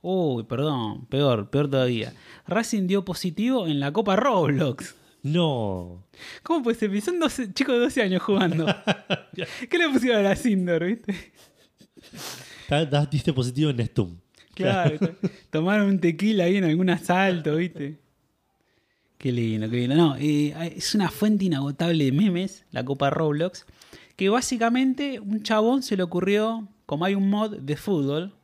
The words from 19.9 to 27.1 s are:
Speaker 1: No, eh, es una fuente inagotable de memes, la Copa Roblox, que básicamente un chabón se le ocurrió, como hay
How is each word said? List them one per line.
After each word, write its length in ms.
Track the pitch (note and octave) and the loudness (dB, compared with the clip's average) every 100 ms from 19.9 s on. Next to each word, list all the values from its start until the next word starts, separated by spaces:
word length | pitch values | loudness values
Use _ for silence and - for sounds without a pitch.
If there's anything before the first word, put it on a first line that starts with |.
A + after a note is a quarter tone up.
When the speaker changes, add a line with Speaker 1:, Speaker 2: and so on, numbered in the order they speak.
| C#3+ | 4
Speaker 1:
No, 200 | E3 B2+ | 4 2
eh, 360 | D3 D3 D3 D3+ E3+ - | 0 0 0 -2 -10 -8
es 180 | - G#3+ | -2 0
una 140 | G3 | 0
fuente 360 | - G#3+ G#3 F#3+ | 0 0 2 2
inagotable 600 | D3 C#3 C#3 E3+ E3 C#3 | 0 -2 -2 0 2 2
de 60 | |
memes, 540 | C3+ G#3 F3 F#3+ - _ | 4 2 2 -4 -8 _
la 120 | B2+ B2 | -8 -6
Copa 240 | C#3 C#3 | 0 0
Roblox, 560 | C#3+ D#3+ D3 F3 - - - - - - - | 0 0 0 -2 -6 -20 -20 -20 -20 -20 -2
que 140 | F#3+ | 0
básicamente 920 | A3+ B3+ B3 A3+ B3 C4+ B3+ C#4+ B3 | 0 0 -2 0 2 2 0 -4 -6
un 220 | G#3 G#3+ | -6 -6
chabón 380 | G#3 A3 A3 C4+ | 0 2 4 2
se 140 | B3+ G3+ | 0 -2
le 60 | |
ocurrió, 640 | F3+ F3 F#3 G3+ G#3+ A3+ G#3 _ _ | 0 0 2 2 0 -4 -10 _ _
como 200 | C#3+ | -2
hay 100 | F3+ | 0